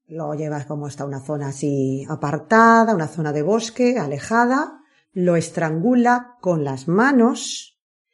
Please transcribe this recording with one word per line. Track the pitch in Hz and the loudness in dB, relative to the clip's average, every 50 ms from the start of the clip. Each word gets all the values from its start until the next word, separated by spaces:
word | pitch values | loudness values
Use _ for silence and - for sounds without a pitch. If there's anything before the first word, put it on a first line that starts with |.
| _ _ | _ _
lo | 160 160 160 147 151 | -12 -10 -8 -8 -6
lleva | 147 156 151 151 147 135 | -6 -6 -6 -6 -8 -8
como | 127 156 147 147 147 | -8 -8 -8 -8 -10
hasta | 135 - 143 | -10 -10 -10
una | 143 139 135 | -8 -8 -8
zona | 131 - 151 147 143 139 | -8 -8 -6 -6 -6 -8
así | 139 - - 147 143 139 135 131 131 135 139 147 | -6 -4 -4 -2 -2 0 -2 -2 -2 -4 -6 -8
apartada, | 156 - - 143 151 151 151 - 226 220 226 226 226 226 226 220 220 | -8 -6 -4 -4 -4 -6 -2 2 4 6 8 8 8 6 6 4 2
una | 175 160 147 | 0 -2 -4
zona | - 175 156 147 143 | -4 -4 -4 -2 -2
de | 151 147 | -2 0
bosque, | 170 214 233 226 - - - 247 240 247 240 | 0 0 0 -2 -4 -4 0 0 2 2 0
alejada, | 160 139 147 135 - - 220 233 240 240 254 277 311 330 - - _ _ _ _ _ _ | -2 -4 -6 -8 -6 -2 0 2 2 2 2 0 -2 -4 -8 -14 _ _ _ _ _ _
lo | _ 190 180 175 170 | _ 0 0 2 2
estrangula | 165 165 - - 175 165 156 156 160 170 240 254 247 233 240 247 247 247 - - _ | 2 0 -2 -4 -4 -4 -2 -2 0 0 2 2 4 4 4 2 0 -2 -6 -16 _
con | - 185 175 160 143 | -2 -2 0 0 0
las | 139 135 131 131 156 | -2 -4 -4 -4 0
manos, | 170 196 240 277 294 247 226 240 277 - - - - - - - _ _ _ _ _ _ _ _ | 2 2 4 4 4 4 4 4 2 -2 -6 -10 -12 -12 -14 -18 _ _ _ _ _ _ _ _